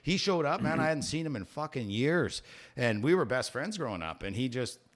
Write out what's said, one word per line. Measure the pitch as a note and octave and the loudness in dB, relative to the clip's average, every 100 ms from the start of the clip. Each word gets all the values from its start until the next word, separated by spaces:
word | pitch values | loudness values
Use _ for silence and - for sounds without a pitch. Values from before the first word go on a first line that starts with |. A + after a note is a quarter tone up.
he | D3+ F#3+ | 0 2
showed | G3 E3+ D3 | 2 2 2
up, | F3 | 0
man. | D3+ E3 | 2 2
I | D#3 | 2
hadn't | D3+ | 0
seen | - D#3+ | 0 -2
him | D#3+ A#2 | -2 -4
in | - | -6
fucking | - D3+ C3 G#2 | -6 -6 -4 -2
years. | G#2+ C#3+ F3 A2 - - - - - | 2 4 4 2 -2 -12 -20 -12 -2
And | A#2+ G#2+ | 0 2
we | C3+ | 4
were | F3+ B2 | 4 4
best | B2+ A#2+ | 0 -2
friends | B2 F3+ G#3+ | -4 -6 -4
growing | B2+ F2+ | -4 -4
up. | D#2+ D2+ | -6 -6
And | G2 G2 | -6 -2
he | B2+ | -2
just | B2 A#2 - _ | -2 -4 -6 _